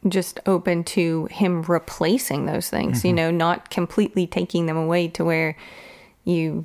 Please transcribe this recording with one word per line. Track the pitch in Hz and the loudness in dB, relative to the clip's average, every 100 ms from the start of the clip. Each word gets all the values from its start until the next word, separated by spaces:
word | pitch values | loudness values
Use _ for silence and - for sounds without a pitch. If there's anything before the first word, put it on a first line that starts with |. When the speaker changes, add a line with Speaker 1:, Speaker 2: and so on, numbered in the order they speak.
| 196 | 0
Speaker 1:
just | 185 175 - - | 0 -2 -4 0
open | 180 185 170 170 | 2 2 -2 0
to | - 165 160 156 | 0 0 0 -2
him | - 190 175 | 0 0 2
replacing | 160 170 - - 160 254 - 143 147 | 2 0 -2 -2 2 2 0 -2 -2
those | 160 - | -2 -2
things, | - - 123 | -2 0 0
you | 180 | 2
Speaker 2:
Mm-hmm. | 170 | 2
Speaker 1:
know, | 165 | 2
not | 170 165 175 - | 2 2 0 -4
completely | - 175 - 214 - 175 | -4 -2 0 0 0 -2
taking | 190 180 175 165 | -2 -2 0 0
them | 160 | 0
away | 160 175 170 | 0 0 0
to | 165 165 | 0 0
where | 160 160 156 - - - - - _ | 2 0 -4 -14 -20 -20 -20 -20 _
you | - 170 160 160 | -2 0 0 -2